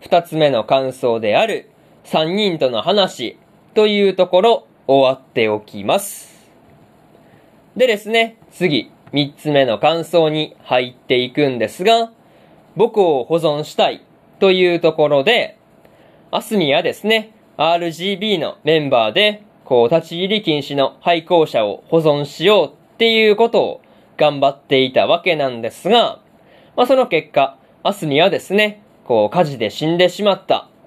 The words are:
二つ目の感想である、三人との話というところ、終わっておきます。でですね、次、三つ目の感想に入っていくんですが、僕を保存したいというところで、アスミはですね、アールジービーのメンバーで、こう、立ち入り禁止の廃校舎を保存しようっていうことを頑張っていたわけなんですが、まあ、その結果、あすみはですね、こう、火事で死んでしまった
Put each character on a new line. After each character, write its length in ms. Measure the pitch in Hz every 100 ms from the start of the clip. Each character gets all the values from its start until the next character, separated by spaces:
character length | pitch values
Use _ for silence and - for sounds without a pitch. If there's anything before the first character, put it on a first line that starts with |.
二 200 | - 175
つ 140 | 170 156
目 140 | 147
の 160 | 123 -
感 260 | 135 131
想 300 | 131 123 113
で 160 | 110 120
あ 100 | 214
る、 240 | 160 - _ _ _
三 320 | - 165 160 196
人 220 | 208 160
と 120 | 131
の 120 | 113
話 560 | 160 208 185 - 120 - _ _ _
と 140 | - 214
い 220 | 208 196
う 60 | 190
と 120 | 180
こ 140 | 180
ろ、 260 | 233 220 - _ -
終 280 | 135 127 135
わ 20 |
っ 80 | _
て 220 | 127 110
お 140 | 107
き 240 | - 104 101
ま 140 | 190
す。 520 | - - - - _ _ _ _ _ _ _ _ _ _ _ _ _ -
で 100 | 247
で 100 | 208
す 120 | 202
ね、 260 | 226 226 - _
次、 400 | - 175 131 - _ -
三 200 | 143 143 -
つ 120 | 151
目 140 | 143
の 160 | 131 104
感 240 | 151 165
想 240 | 160 170 156
に 300 | 156 151 -
入 260 | - 127 123
っ 40 |
て 260 | - - 127
い 80 | 123
く 160 | - 143
ん 100 | 123
で 120 | 110
す 160 | - 190
が、 260 | 226 226 _ _ _ _ _ _ 160
僕 220 | 226 214
を 260 | 180 139
保 120 | - 165
存 280 | 156 147
し 120 | 156 -
た 160 | 165
い 120 | 110 _ _ _ -
と 120 | 190
い 240 | 185 180 170
う 60 |
と 100 | 165
こ 160 | 160 151
ろ 160 | 143
で、 340 | 135 233 117 - _ _ _ _ _ _ _
ア 100 | 185
ス 160 | - 214
ミ 160 | 147
は 100 | 147
で 100 | 170
す 140 | - 208
ね、 240 | 220 214 _ _ -
ア 160 | 160
ー 80 | 170
ル 120 | 170
ジ 240 | 156 185 190
ー 40 |
ビ 160 | 214 185
ー 40 |
の 180 | 123 - 151
メ 140 | 160
ン 100 | 143
バ 220 | 127 110
ー 0 |
で、 300 | 135 208 208 - _
こ 240 | - 123 117
う、 60 | 165
立 140 | 160
ち 80 | 170
入 100 | 190
り 140 | 214
禁 180 | 170 147
止 160 | 135 139
の 220 | 135 -
廃 240 | 180 170
校 220 | 160 175 151
舎 200 | 131 104
を 200 | - -
保 120 | 165
存 260 | 156 147 143
し 180 | -
よ 300 | 170 208 151
う 120 | - _ -
っ 20 |
て 140 | 233
い 180 | 220 220
う 60 | 208
こ 140 | 233
と 140 | 214
を 180 | 113 - _ _ _ -
頑 220 | 151 143
張 100 | 139
っ 80 | -
て 220 | - 135
い 100 | 131
た 120 | 123 104
わ 160 | 170
け 140 | 185 156
な 140 | 139
ん 120 | 120
で 80 | 113
す 200 | - 175
が、 300 | 233 185 - _ _ _ _ _ -
ま 80 |
あ、 40 | 151
そ 80 | 262
の 120 | 247
結 220 | 160 -
果、 280 | 143 135 - _ _
あ 100 | -
す 140 | - 160
み 140 | 139
は 80 | 185
で 100 | 135
す 140 | -
ね、 280 | 196 208 202 _ _ -
こ 240 | 117 104
う、 20 |
火 100 | 170
事 140 | 156 131
で 120 | 107
死 160 | - 156
ん 120 | 170
で 100 | 180
し 160 | 175
ま 100 | 208
っ 120 | 185 -
た 240 | 117 - _